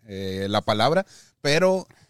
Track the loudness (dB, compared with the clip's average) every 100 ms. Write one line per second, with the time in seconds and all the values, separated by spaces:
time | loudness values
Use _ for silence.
0 | -14 -8 -6 -4 -2 -2 0 0 2 0
1 | -2 -10 -20 _ 0 2 2 2 -4 _
2 | _